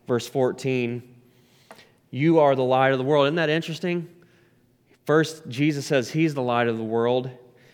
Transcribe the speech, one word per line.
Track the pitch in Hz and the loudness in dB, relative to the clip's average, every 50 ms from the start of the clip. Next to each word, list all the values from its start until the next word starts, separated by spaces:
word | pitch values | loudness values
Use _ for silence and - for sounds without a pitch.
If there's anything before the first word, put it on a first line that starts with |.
| _ - | _ -4
verse | 127 117 117 - | -4 -2 -4 -4
fourteen, | - 143 127 123 - - - 135 131 127 123 117 120 120 117 - - - _ _ _ _ _ _ _ _ _ - - - - _ _ _ _ - | -2 0 0 0 -2 -4 -6 -4 -4 -2 -4 -4 -6 -8 -12 -16 -20 -20 _ _ _ _ _ _ _ _ _ -20 -20 -20 -20 _ _ _ _ -12
"You | - 127 143 165 165 160 | -6 0 2 4 4 6
are | 147 143 135 | 6 4 4
the | 131 131 | 2 2
light | 123 131 131 131 135 135 | 2 2 4 4 4 2
of | 131 | 2
the | 127 | 0
world." | 131 151 147 139 | 2 2 2 2
Isn't | 139 151 | 2 2
that | 175 165 151 | 0 0 0
interesting? | 151 165 165 - 160 147 - 180 175 175 165 165 - - _ _ _ _ _ _ _ _ _ _ _ _ _ _ _ _ _ | 0 -2 -4 -6 -8 -6 -6 -4 -4 -4 -6 -10 -16 -20 _ _ _ _ _ _ _ _ _ _ _ _ _ _ _ _ _
First, | - 147 156 156 156 - - - - | 0 2 2 2 0 -4 -14 -16 -10
Jesus | 120 120 147 156 151 143 135 | -4 -2 0 0 0 -2 -2
says | - 151 135 120 - | -2 0 0 0 -2
he's | - 156 160 160 147 | -2 0 0 0 0
the | 139 | -2
light | 127 123 120 117 120 117 | -2 -2 0 0 0 0
of | 113 113 | -2 -2
the | 113 | -4
world. | 110 113 117 117 120 123 127 127 131 127 - - - _ _ _ _ | -4 -2 0 0 2 0 0 -2 -4 -10 -16 -20 -20 _ _ _ _